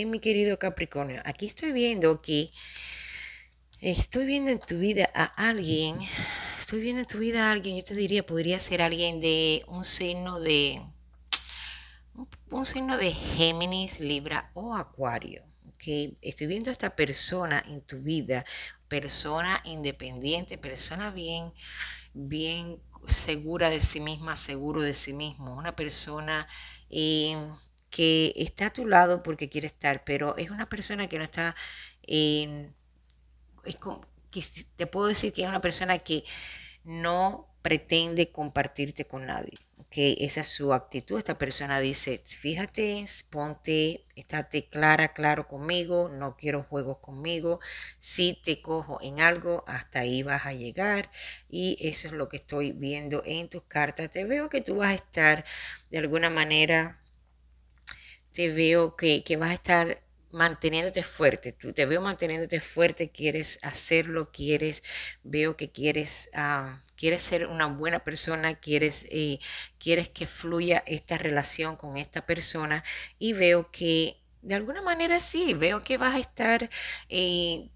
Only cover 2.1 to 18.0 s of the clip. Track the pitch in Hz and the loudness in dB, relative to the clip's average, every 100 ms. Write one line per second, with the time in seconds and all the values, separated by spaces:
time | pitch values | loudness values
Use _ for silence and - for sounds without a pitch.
2.1 | 156 - 151 156 - - - - - - | 4 2 2 2 -4 -16 -14 -12 -12 -12
3.1 | - - - - _ _ - 185 175 - | -12 -14 -16 -20 _ _ -6 -2 0 0
4.1 | 247 269 277 269 247 - 170 196 202 185 | 0 0 0 2 0 -2 0 2 4 2
5.1 | - 160 - 220 226 160 156 156 160 - | 2 -2 2 0 2 0 0 0 -2 -6
6.1 | - - - - - - 220 226 247 240 | -6 -6 -6 -8 -8 -6 -4 -2 -4 -4
7.1 | 214 226 233 214 208 190 185 185 202 196 | -2 0 2 2 2 -2 -6 -6 -2 0
8.1 | 202 - 165 165 185 - 175 170 165 170 | 0 0 0 0 2 2 4 2 2 0
9.1 | 165 160 160 160 156 - 175 185 - 180 | 2 2 4 4 2 -2 0 4 4 2
10.1 | 175 180 175 160 147 143 131 - - - | -2 -6 -2 4 4 4 0 -10 -18 -20
11.1 | - - - - - - - - - _ | -20 -2 0 0 -10 -10 -12 -16 -20 _
12.1 | - 254 - - 254 262 269 262 262 190 | -18 -16 -18 -10 -2 0 0 0 0 0
13.1 | 160 - - 165 165 175 190 190 - 147 | 0 -2 4 4 4 -2 -2 -4 -6 -4
14.1 | 147 147 151 - - 226 220 - - 131 | -4 -2 -6 -6 -10 -8 -6 -8 -6 -4
15.1 | 117 - - - _ - - - 147 147 | -4 -8 -14 -20 _ -20 -14 -6 -4 -4
16.1 | - - - 151 196 226 247 196 - 143 | -8 -10 -6 -4 -4 -6 -6 -4 0 0
17.1 | 135 - 180 170 147 - 143 - 135 | 2 2 2 0 -2 -2 -10 -12 -10